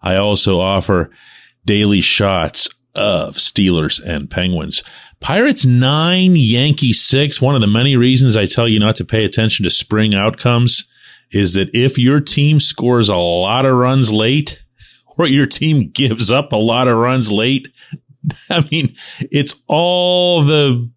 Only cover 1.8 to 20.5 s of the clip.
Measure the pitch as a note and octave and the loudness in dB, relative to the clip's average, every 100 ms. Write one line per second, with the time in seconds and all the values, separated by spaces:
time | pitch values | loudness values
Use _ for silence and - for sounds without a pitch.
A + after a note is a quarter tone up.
1.8 | G#2 G2+ - - G2+ F#2+ D#2 - - - | 2 2 0 0 0 0 -2 -4 -6 -8
2.8 | _ - G2+ F2+ - - - - F#2+ E2+ | _ -4 -2 -2 -4 -4 -4 0 0 2
3.8 | D#2 - - D#2 C#2+ - F2+ F2+ D2+ - | -2 -4 -6 -8 -6 -6 -4 -4 -4 -8
4.8 | - - - _ - E3 C4 B3+ B2+ B2 | -10 -20 -20 _ -4 0 0 2 2 2
5.8 | C3 D3 E3 F#3 F#3 F3 A#2 A#2 C#3+ C#3+ | 2 0 0 2 2 4 2 2 0 0
6.8 | C3 G#2+ - C3+ D3 - C3 C#3+ G#2+ G#2+ | 0 0 0 0 0 0 0 2 2 2
7.8 | C3 C3 B2 C3 C3 A2 G2 - A#2 A2 | 2 2 2 4 2 2 0 0 0 2
8.8 | G#2 A2 F2+ A2 G#2+ - A2 - F#2+ - | 0 -2 -2 -2 -2 0 -2 0 -2 -2
9.8 | - G#2+ A2 G2+ G#2 A2+ B2 A#2+ B2 - | -2 0 0 2 0 -2 0 2 2 0
10.8 | - _ - - _ G2+ G2 F#2 F#2+ A2 | -6 _ -20 -20 _ -2 0 0 -2 0
11.8 | B2+ C3 B2 D3 D3 - D3 D3+ - - | 0 2 2 2 0 0 2 2 0 -2
12.8 | A#2+ B2 G#2 F#2 F2 F2 F#2 A#2+ C3+ B2+ | 0 2 2 0 0 0 0 0 2 2
13.8 | B2 C3+ A#2+ G#2+ A2 C#3+ D3+ - - _ | 2 2 2 2 0 0 -2 -10 -20 _
14.8 | - - _ - E3 C3+ C#3 - D#3+ D3+ | -20 -20 _ -4 0 2 0 -2 0 0
15.8 | F2 - C3+ A2+ G#2 B2 C#3+ A2 A2 A#2 | -2 -2 -2 -2 -2 -2 -2 -2 0 0
16.8 | B2+ A#2 A#2+ C3 A2 G#2 A#2 C3+ - _ | 0 2 0 0 -2 -2 0 -2 -6 _
17.8 | - - _ _ - - - F3 D3 E3 | -18 -18 _ _ -10 -10 -6 -2 -2 -2
18.8 | C#3 - - - - D3 C#3+ - _ D3+ | -4 -6 -20 -12 -4 -2 -2 -6 _ -2
19.8 | F3 F3+ F3+ F3+ F3+ F3 D3 | 0 0 0 0 2 2 2